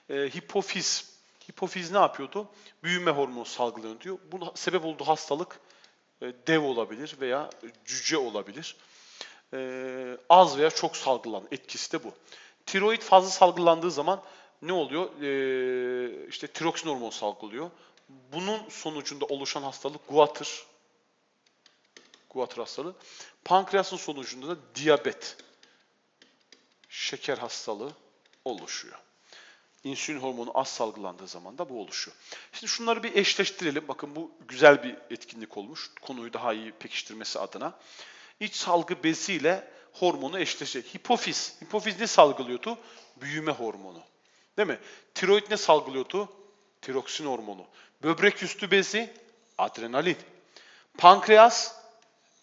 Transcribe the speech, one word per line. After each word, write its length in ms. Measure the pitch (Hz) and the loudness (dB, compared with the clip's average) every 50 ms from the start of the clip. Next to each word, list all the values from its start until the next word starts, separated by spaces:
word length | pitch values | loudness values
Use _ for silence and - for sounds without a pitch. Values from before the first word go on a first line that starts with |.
| _ - | _ -6
Ee, 40 | 139 | -4
hipofiz. 960 | 139 143 131 - 175 - - - 196 185 - - 185 151 - - - - - - - _ _ _ _ - - | -4 -4 -4 -6 -10 -12 -4 -4 -4 -4 -2 -6 -4 -2 -2 -2 -4 -6 -10 -20 -20 _ _ _ _ -20 -20
Hipofiz 400 | - - 190 170 - 185 175 160 | -8 -8 -8 -6 -6 -8 -8 0
ne 80 | 190 202 | 4 4
yapıyordu? 500 | 170 143 - - 135 131 - 202 208 - - - - - _ _ | 4 4 2 -4 -10 -8 -8 -10 -10 -10 -16 -20 -20 -20 _ _
Büyüme 280 | - 170 180 180 175 165 | -4 -2 -2 0 0 0
hormonu 340 | 147 143 139 127 123 120 113 | 2 2 0 -2 -2 -8 -10
salgılıyor 560 | - - - 123 117 110 113 110 110 110 113 | -10 -4 -2 -2 -2 -4 -8 -12 -12 -14 -12
diyor. 180 | - 185 190 185 - 156 | -12 -12 -12 -12 -12 -14
Bunun 200 | 175 190 170 160 - | -12 -12 -10 -12 -10
sebep 300 | - - 175 170 180 156 | -6 -4 -2 -2 -2 -2
olduğu 200 | 160 156 143 139 | -4 -8 -4 0
hastalık, 560 | 147 156 151 - - 143 156 180 - - - - _ - _ - _ _ _ _ _ _ _ | 0 0 0 0 -4 -4 -4 -4 -10 -12 -20 -20 _ -20 _ -20 _ _ _ _ _ _ _
e, 40 | 127 127 123 123 - | -14 -14 -14 -6 0
dev 140 | 165 160 156 | 2 2 4
olabilir 560 | 147 135 127 117 110 101 110 117 151 151 - 131 | 4 2 0 -2 -2 -4 -6 -10 -12 -14 -8 -6
veya 300 | 135 123 127 143 151 - - - - 117 - _ _ | -4 -2 -2 -2 -4 -8 -12 -18 -20 -20 -20 _ _
cüce 320 | - - - - - 160 | -10 -10 -6 -4 -2 -2
olabilir. 600 | 151 127 117 104 104 95 101 101 147 170 - - - - _ - - - - - - - - - - _ _ 131 | -2 -2 -2 -4 -6 -8 -8 -12 -14 -14 -14 -16 -18 -20 _ -20 -20 -20 -20 -20 -20 -18 -18 -20 -20 _ _ -10
Ee, 640 | 131 131 127 127 131 131 131 127 131 127 123 123 - - - | -10 -8 -8 -10 -10 -10 -10 -10 -10 -10 -12 -14 -12 4 8
az 300 | 165 185 185 156 135 139 | 10 10 10 8 6 2
veya 120 | 151 160 | 2 2
çok 260 | 160 - 170 165 - | 2 0 -4 -4 -4
salgılan 520 | - - 135 127 120 - 117 107 98 98 - | -2 0 0 0 0 -2 -6 -8 -8 -8 -10
etkisi 420 | 143 - - - - - - - | -12 -12 -12 -12 -10 -10 -8 -6
de 120 | - 156 - | -6 -6 -6
bu. 100 | 104 - - _ - - - - - _ _ _ | -10 -14 -16 _ -20 -20 -20 -20 -20 _ _ _
Tiroid 360 | - - 196 202 214 226 220 | -4 0 2 2 2 2 0
fazla 280 | - - 196 190 185 190 | 4 6 8 8 8 6
salgılandığı 600 | 185 - 190 175 170 180 170 170 165 160 165 180 | 6 6 6 6 6 6 6 6 6 6 2 -2
zaman 320 | 147 139 147 170 196 190 - - - - - _ _ _ | -2 0 0 0 0 -2 -4 -14 -20 -20 -20 _ _ _
ne 100 | 147 165 | -6 -2
oluyor? 500 | 185 175 147 127 139 165 185 - - 143 | -2 -2 -2 -2 -2 -4 -4 -6 -8 -8
Ee, 1040 | 147 143 139 135 135 131 131 127 127 127 127 127 123 123 127 123 123 120 92 73 73 - | -4 -2 -2 0 0 0 0 -2 -2 -2 -2 -2 -4 -4 -4 -4 -6 -8 -10 -12 -14 -14
işte 180 | - - 151 | -12 -12 -12
tiroksin 440 | 147 - - 160 170 - - 160 160 | -12 -10 -4 -4 -4 -4 -4 -6 -6
hormonu 220 | 139 123 117 110 | -6 -6 -6 -10
salgılıyor. 580 | - - 110 104 101 - 110 104 107 131 165 180 - - - - _ _ _ - | -8 -6 -6 -6 -6 -6 -12 -12 -10 -10 -12 -12 -14 -20 -20 -20 _ _ _ -20
Bunun 600 | 135 131 127 127 143 170 185 202 220 220 214 220 | -20 -20 -20 -12 -10 -6 -4 -4 -4 -4 -8 -12
sonucunda 560 | - - - 160 156 147 135 - 147 139 139 | -16 -12 -10 -8 -8 -8 -10 -10 -8 -6 -6
oluşan 380 | - 143 135 139 135 - 147 | -6 -4 -6 -6 -6 -6 -6
hastalık 460 | 139 135 127 - - 139 151 151 - - | -8 -8 -10 -8 -10 -10 -10 -10 -12 2
guatr. 580 | 139 151 147 143 - - 147 - - - - - _ _ _ _ _ _ _ _ _ _ _ _ _ _ _ _ _ _ _ - _ _ _ _ _ - - _ - _ _ _ | 4 6 6 6 4 -4 -10 -10 -12 -12 -16 -20 _ _ _ _ _ _ _ _ _ _ _ _ _ _ _ _ _ _ _ -20 _ _ _ _ _ -20 -20 _ -20 _ _ _
Guatr 280 | - 127 123 117 - 120 | -6 -6 -6 -6 -6 -10
hastalığı. 360 | 110 - - - 147 180 185 - - - - - - - - _ _ | -10 -10 -10 -10 -10 -10 -12 -16 -20 -20 -20 -20 -20 -20 -20 _ _
Pankreasın 520 | - 180 190 190 190 202 196 185 - 185 | 2 2 4 4 2 2 0 0 0 -6
sonucunda 520 | 151 - 151 147 139 123 113 123 127 135 156 | -8 -8 -8 -8 -8 -10 -12 -14 -12 -10 -10
da 100 | 175 156 135 - - | -10 -12 -12 -14 -10
diyabet, 640 | 139 143 156 147 143 - - - - - - - - - - _ _ - _ _ _ _ _ _ _ _ _ _ _ - _ _ _ _ _ - _ _ _ _ _ _ _ | 0 4 4 4 4 4 -2 -6 -6 -12 -16 -16 -16 -20 -20 _ _ -20 _ _ _ _ _ _ _ _ _ _ _ -20 _ _ _ _ _ -20 _ _ _ _ _ _ _
şeker 500 | - - - - 143 135 - - 131 113 | -10 -8 -8 -8 -8 -6 -4 -6 -4 -4
hastalığı 540 | 120 117 - - - 120 107 101 117 147 160 - _ _ _ _ _ _ _ _ _ | -6 -8 -10 -10 -8 -8 -8 -8 -10 -12 -12 -18 _ _ _ _ _ _ _ _ _
oluşuyor. 540 | 131 113 - - - - - - - - - - _ _ _ _ _ - - - - - _ _ _ _ _ - | -8 -8 -8 -10 -10 -10 -12 -12 -14 -20 -20 -20 _ _ _ _ _ -20 -20 -20 -20 -20 _ _ _ _ _ -10
İnsülin 340 | 135 135 - - - 151 131 | -10 -8 -6 -6 -8 -6 -6
hormonu 400 | 131 135 123 117 117 - - 131 | -6 -6 -6 -6 -8 -2 -2 -2
az 100 | 135 - | -2 -2
salgılandığı 580 | - - 120 107 - 107 98 92 90 95 95 | -4 -4 -4 -4 -4 -8 -12 -12 -12 -14 -16
zaman 320 | 90 - 87 87 95 117 156 | -16 -16 -16 -18 -16 -10 -10
da 100 | 175 143 | -10 -8
bu 120 | 127 110 | -8 -10
oluşuyor. 360 | 95 - - - - - - - - - - - - - | -10 -10 -10 -10 -10 -12 -14 -20 -20 -18 -18 -18 -18 -18
Şimdi 200 | - - 226 214 | -18 -12 -8 -6
şunları 300 | - - 233 233 233 220 | -6 -2 -2 -2 -2 -2
bir 120 | 233 226 - | -2 0 0
eşleştirelim. 760 | 202 190 - - - 190 - - - 180 151 139 151 151 143 | 2 2 2 2 0 -2 -2 -4 -4 -4 -2 -2 -2 -6 -6
Bakın 280 | - - 147 147 147 | -10 -10 -10 -12 -10
bu 140 | 160 165 160 - - - 120 | -12 -12 -12 -16 -20 -20 -14
güzel 340 | 131 127 151 147 143 135 | 4 10 10 10 10 10
bir 140 | 123 127 - - - - | 4 -6 -12 -12 -12 -12
etkinlik 460 | 120 - - - - 117 110 - - | -12 -12 -12 -16 -16 -16 -16 -12 -12
olmuş. 340 | 104 101 120 156 - - - - - | -12 -12 -12 -14 -14 -16 -16 -16 -16
Konuyu 320 | - - 131 120 117 117 | -14 -12 -12 -10 -10 -8
daha 200 | 110 113 120 120 | -6 -2 -2 -2
iyi 200 | 110 110 110 110 | -2 -2 -6 -12
pekiştirmesi 640 | - - - 110 - - - - 110 110 104 - - - | -14 -16 -16 -10 -10 -10 -10 -10 -14 -12 -10 -8 -6 -6
adına. 400 | 98 98 - 98 131 170 - - - - - - - - - - - - - _ | -8 -8 -8 -8 -8 -10 -10 -12 -20 -20 -20 -20 -20 -20 -20 -20 -20 -20 -10 _
İç 140 | 208 202 - | -8 -8 -6
salgı 480 | - - 190 175 170 160 - 180 - - | -6 0 2 2 2 2 -2 -4 0 0
bezi 280 | 160 156 - - - | 0 0 0 -2 -4
ile 380 | 190 151 135 165 185 190 - - - - - _ | -2 0 2 2 0 0 -4 -12 -20 -20 -20 _
hormonu 460 | - - 180 175 151 143 135 139 175 190 | -4 0 2 2 2 0 -4 -6 -4 -4
eşleşecek. 560 | 156 - - - 143 - - 127 - - - | -4 -4 -4 -6 -8 -8 -8 -8 -10 -10 -16
Hipofiz. 600 | - - - 240 - - 180 - - - - - - | -12 0 0 0 0 0 -4 -4 -4 -6 -8 -10 -16
Hipofiz 380 | - - 208 214 - 220 185 180 | -10 -6 -4 -4 -4 -4 -4 -4
ne 60 | 226 | -4
salgılıyordu? 720 | 208 - 196 160 143 135 - 127 120 123 120 - 226 233 233 - - - - - - _ | 6 8 10 10 10 8 0 -6 -6 -6 -6 -6 -8 -8 -8 -12 -20 -20 -20 -20 -20 _
Büyüme 360 | 123 131 143 147 156 156 160 | -14 -10 -8 -6 -4 -4 -4
hormonu. 500 | 139 - 117 110 101 98 95 92 85 82 - _ _ _ _ _ _ _ _ _ _ | -4 -4 -6 -8 -8 -10 -14 -16 -18 -18 -20 _ _ _ _ _ _ _ _ _ _
Değil 120 | 196 208 160 | -2 0 0
mi? 100 | 120 - - - - - _ _ _ | -2 -6 -10 -18 -20 -20 _ _ _
Tiroid 360 | - 185 185 202 208 208 208 | -2 4 4 4 4 4 0
ne 60 | 214 | -4
salgılıyordu? 720 | 208 - - 156 147 - 135 131 135 127 - - 196 208 196 - - - - _ _ _ _ _ _ | 0 4 4 4 4 4 -2 -4 -6 -4 -2 -4 -4 -4 -6 -10 -20 -20 -20 _ _ _ _ _ _
Tiroksin 440 | - - 131 135 - - - - 156 | -10 -6 -6 -6 -4 -6 -8 -6 -4
hormonu. 400 | 143 127 113 107 104 98 92 87 - - - - - _ _ | -4 -6 -6 -6 -12 -14 -14 -18 -20 -20 -20 -20 -20 _ _
Böbrek 400 | 143 160 165 156 185 202 - - | -2 -2 2 4 4 4 4 2
üstü 280 | 190 170 - - 208 180 | -6 -8 -6 -8 0 2
bezi, 440 | 202 196 170 - 202 220 233 214 - - - - _ _ _ _ _ - | 2 2 4 2 -2 -4 -4 -4 -10 -20 -20 -20 _ _ _ _ _ -4
adrenalin. 600 | - 104 - 113 117 117 123 139 165 180 151 - - - - - _ _ _ - - - - - _ _ _ - | -4 -4 -4 -8 -10 -4 -2 0 0 0 -2 -2 -8 -18 -20 -20 _ _ _ -20 -20 -20 -20 -20 _ _ _ 10
Pankreas 760 | - 175 196 196 190 214 214 214 226 240 233 - - - - - - - - _ _ _ _ _ _ _ _ _ | 12 12 12 12 10 10 12 12 12 12 10 4 -4 -6 -10 -16 -20 -20 -20 _ _ _ _ _ _ _ _ _